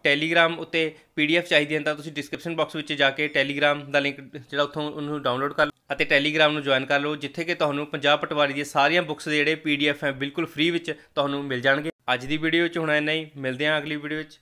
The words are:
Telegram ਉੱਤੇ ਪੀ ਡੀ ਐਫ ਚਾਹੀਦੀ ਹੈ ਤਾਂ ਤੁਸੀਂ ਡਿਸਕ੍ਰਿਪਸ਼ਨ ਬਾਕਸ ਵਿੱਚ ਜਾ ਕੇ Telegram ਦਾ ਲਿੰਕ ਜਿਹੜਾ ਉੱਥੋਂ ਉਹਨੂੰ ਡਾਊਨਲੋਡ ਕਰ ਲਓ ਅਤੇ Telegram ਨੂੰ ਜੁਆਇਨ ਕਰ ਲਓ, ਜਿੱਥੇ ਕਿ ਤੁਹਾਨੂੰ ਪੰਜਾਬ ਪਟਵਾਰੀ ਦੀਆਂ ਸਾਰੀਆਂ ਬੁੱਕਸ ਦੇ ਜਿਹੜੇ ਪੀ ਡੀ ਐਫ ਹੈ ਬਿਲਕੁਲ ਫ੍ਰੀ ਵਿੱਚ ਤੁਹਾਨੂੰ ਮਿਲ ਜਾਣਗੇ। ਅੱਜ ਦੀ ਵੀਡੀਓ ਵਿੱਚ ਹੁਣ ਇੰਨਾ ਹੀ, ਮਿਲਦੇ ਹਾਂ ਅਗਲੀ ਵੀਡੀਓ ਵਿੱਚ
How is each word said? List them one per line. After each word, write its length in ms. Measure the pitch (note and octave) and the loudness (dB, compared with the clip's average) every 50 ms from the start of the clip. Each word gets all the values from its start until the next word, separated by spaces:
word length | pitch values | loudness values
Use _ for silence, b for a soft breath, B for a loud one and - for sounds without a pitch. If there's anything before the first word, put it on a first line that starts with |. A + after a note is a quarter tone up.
| _ | _
Telegram 520 | D3+ C#3+ D3 D#3 D#3+ E3 E3+ E3+ E3 E3+ E3+ | 2 2 2 2 2 4 4 4 4 2 -4
ਉੱਤੇ 320 | E3 - - D#3+ D#3+ D#3 D#3 b b b _ | -8 -4 -2 -2 -2 -2 -4 b b b _
ਪੀ 120 | D#3 D3+ | -2 0
ਡੀ 100 | D3+ D#3+ | 2 2
ਐਫ 120 | F3 E3+ F3 | 0 2 4
ਚਾਹੀਦੀ 260 | E3+ D3 D3+ D3 D#3 | 2 2 2 2 -2
ਹੈ 60 | D3+ | -2
ਤਾਂ 140 | D3 D3+ D3+ | -2 -2 -4
ਤੁਸੀਂ 180 | D3 C#3+ D#3+ | -4 -8 -10
ਡਿਸਕ੍ਰਿਪਸ਼ਨ 440 | D3 D3 C#3+ - - - - E3+ E3 | -8 -8 -8 -8 -10 -8 -8 -6 -2
ਬਾਕਸ 200 | D#3+ D3+ D3 - | -2 -4 -4 -4
ਵਿੱਚ 160 | D#3 D3+ D3+ | -10 -6 -6
ਜਾ 180 | D3+ C#3+ C#3+ C3+ | 0 2 2 2
ਕੇ 200 | C3+ D3+ D3+ D3 D3 | 2 0 -4 0 0
Telegram 540 | C#3+ C3+ C#3 C#3+ C#3+ D3 D3 D3 D3 C#3+ C#3 | 0 0 0 0 2 2 2 2 0 -4 0
ਦਾ 100 | C#3 C#3+ | 0 0
ਲਿੰਕ 200 | C#3 C#3+ C#3 C#3+ | 0 0 -4 -6
ਜਿਹੜਾ 420 | C#3 B2+ - D3 A#2 _ C#3+ C#3+ | -16 -16 -16 -18 -14 _ -2 0
ਉੱਥੋਂ 280 | D3 C#3+ - D#3 D3 D3+ | 0 0 -2 -6 -6 -6
ਉਹਨੂੰ 320 | - D3+ D3 D3 D3+ D3 | -6 -6 -6 -6 -6 -2
ਡਾਊਨਲੋਡ 300 | C3+ C3 B2 C3 C#3 C#3+ | 0 0 0 0 -2 -2
ਕਰ 140 | - - D3+ | 2 0 0
ਲਓ 40 | D3 _ _ _ _ | 0 _ _ _ _
ਅਤੇ 120 | F#3 F3+ D#3 | -2 -2 2
Telegram 480 | C#3 D#3 C#3 C#3 D3+ D3+ D#3+ D#3 D3+ | 4 4 2 2 2 4 4 4 4
ਨੂੰ 100 | D3+ D3+ | 4 0
ਜੁਆਇਨ 220 | C#3 C#3 C3+ C3 C3+ | 0 2 2 2 2
ਕਰ 140 | C#3 C#3+ C#3+ | 0 0 0
ਲਓ, 140 | C#3+ D3 D3+ | 0 -2 -4
ਜਿੱਥੇ 280 | C#3+ C#3+ C3+ - E3+ E3 | -6 -8 -10 -8 -6 -4
ਕਿ 100 | E3 E3+ | -4 -2
ਤੁਹਾਨੂੰ 320 | D#3+ D#3+ D3 C#3+ C#3+ D3 | 0 0 0 0 -2 -4
ਪੰਜਾਬ 340 | D3 D#3+ D3 C3+ C#3+ D3 D3 | -6 -6 0 2 2 2 2
ਪਟਵਾਰੀ 320 | E3+ D#3 D#3 D3 D3 C#3 | 2 -4 2 2 2 2
ਦੀਆਂ 120 | C3+ C#3+ C#3+ | 0 -4 -6
ਸਾਰੀਆਂ 380 | C#3+ - D3+ C#3 D3 E3 F3+ | -2 2 4 4 4 4 2
ਬੁੱਕਸ 260 | F3 D3+ D3+ - - D#3 | 0 0 -6 -8 -4 -2
ਦੇ 80 | D3+ | 0
ਜਿਹੜੇ 180 | D3+ D3 D3+ D#3+ | 2 2 2 0
ਪੀ 220 | D#3 D#3 D#3 C#3+ | 0 0 -2 0
ਡੀ 100 | C#3 D3 | 2 2
ਐਫ 180 | D3 C#3+ C#3+ D#3 | 0 0 0 -2
ਹੈ 80 | C#3+ | -4
ਬਿਲਕੁਲ 340 | C3+ C3 C#3 C#3+ C#3 F3 E3 | -4 -4 -6 -6 -4 -6 -6
ਫ੍ਰੀ 240 | D#3 - C#3+ D#3 E3+ | -6 -2 0 0 0
ਵਿੱਚ 240 | E3+ E3 E3+ D#3+ D3+ B B B _ | 0 -2 -4 -6 -10 B B B _
ਤੁਹਾਨੂੰ 300 | D3+ C#3+ C#3 C#3 C#3+ C#3+ | -2 0 0 -2 -4 -4
ਮਿਲ 160 | C#3 C3 B2 | -4 -4 2
ਜਾਣਗੇ। 300 | A#2+ C3+ C3+ D3 D3 E3 _ _ _ - B2+ | 2 2 2 2 0 -6 _ _ _ -2 -2
ਅੱਜ 100 | B2 B2+ | -2 0
ਦੀ 100 | C3 D3+ | -4 -4
ਵੀਡੀਓ 260 | D#3 D#3 D#3+ D#3+ E3+ | -2 0 2 2 2
ਵਿੱਚ 160 | E3+ E3 E3+ F3 | 2 2 0 -2
ਹੁਣ 120 | D#3+ D#3 | 0 2
ਇੰਨਾ 220 | D3+ D3+ D3+ D3+ | 0 2 2 0
ਹੀ, 140 | D#3 D#3+ D#3 D3+ D3 | -2 -4 -4 -8 _
ਮਿਲਦੇ 300 | C#3 C3+ C3 B2+ B2+ D3 | -6 -6 -6 -4 -2 0
ਹਾਂ 120 | D3+ D#3 D3+ | 0 0 0
ਅਗਲੀ 180 | C#3+ D#3 D3+ | -2 -4 -6
ਵੀਡੀਓ 220 | D3+ D3 D3 D3+ D#3 | -6 -6 -6 -6 -8
ਵਿੱਚ 200 | D#3 D3+ - _ | -8 -10 -18 _